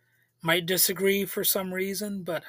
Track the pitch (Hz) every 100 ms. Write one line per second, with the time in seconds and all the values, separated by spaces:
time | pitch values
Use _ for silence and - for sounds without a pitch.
0 | _ _ _ _ 165 175 170 180 - 175
1 | 196 202 190 208 196 202 185 185 196 190
2 | 208 202 175 156